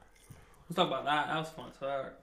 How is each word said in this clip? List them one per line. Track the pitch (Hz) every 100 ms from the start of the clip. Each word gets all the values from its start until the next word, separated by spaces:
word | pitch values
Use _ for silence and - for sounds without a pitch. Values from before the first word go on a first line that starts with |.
| - - - - - - -
Let's | 170
talk | 175
about | - 135
that. | 147 139
That | 156
was | 156
fun. | - 123 -
So | 135 139 135 -